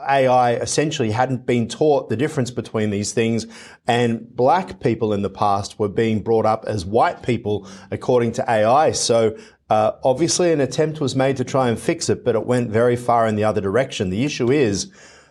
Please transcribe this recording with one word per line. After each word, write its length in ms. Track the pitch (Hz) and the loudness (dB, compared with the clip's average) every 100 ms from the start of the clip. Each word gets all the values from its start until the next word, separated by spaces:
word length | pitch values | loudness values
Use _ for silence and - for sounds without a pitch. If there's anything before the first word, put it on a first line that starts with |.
| 139 | -2
A 180 | 139 131 | 2 4
I 280 | 123 120 117 | 4 2 0
essentially 560 | 113 - 156 151 113 | -2 -2 -2 0 -2
hadn't 340 | 110 131 127 - | 0 0 -2 -2
been 220 | 120 113 | -2 -2
taught 420 | - 156 139 - | 0 2 2 0
the 80 | 113 | -2
difference 340 | 147 147 120 | -2 -2 -4
between 380 | - - 113 107 | -6 -6 -2 -2
these 240 | 101 104 | -2 -2
things, 320 | - 113 113 113 - - - - | -2 0 0 -4 -12 -20 -10 -2
and 480 | 117 120 113 - - | 2 2 -2 -6 0
black 460 | 123 170 190 - | 2 2 -2 -4
people 320 | 135 110 110 | -2 0 -2
in 80 | 101 | -2
the 80 | 98 | -4
past 500 | 98 104 101 101 - | -2 0 0 -4 -4
were 100 | 104 | -4
being 320 | 92 113 110 | 0 0 0
brought 240 | 101 113 107 | 0 2 2
up 200 | 110 - | 0 -2
as 180 | 107 87 | -6 -2
white 360 | 110 165 - | 2 2 0
people, 460 | - 117 104 101 95 - - | -4 -4 -2 -6 -6 -18 -10
according 420 | 107 - 123 117 | -6 0 2 2
to 180 | 110 - | -2 0
A 140 | 113 107 | 2 4
I. 260 | 135 156 | 4 4
So, 460 | 107 - 117 110 107 - _ - | 0 2 2 2 0 -10 _ -2
uh, 220 | 107 107 - | 2 2 0
obviously 480 | 135 127 165 - 175 | 0 0 0 2 2
an 80 | 160 | 2
attempt 400 | 127 - 156 156 | 0 0 -2 -2
was 160 | 135 131 | -2 0
made 220 | 131 131 | 0 0
to 60 | |
try 260 | 127 131 123 | -2 0 0
and 100 | 113 | 0
fix 300 | - 170 - | -2 -2 -2
it, 160 | 95 - | -2 0
but 100 | 110 | 0
it 100 | - | 0
went 260 | 123 117 | -2 0
very 240 | 107 123 120 | 2 2 2
far 320 | 123 117 113 | 0 2 2
in 80 | 107 | 2
the 80 | |
other 180 | 107 107 | 0 0
direction. 480 | 98 104 135 - 98 | 0 0 -2 -2 -4
The 160 | 95 143 | -2 -2
issue 260 | - 120 | -2 0
is 400 | 147 120 98 - - - - _ | 2 2 0 -4 -14 -20 -20 _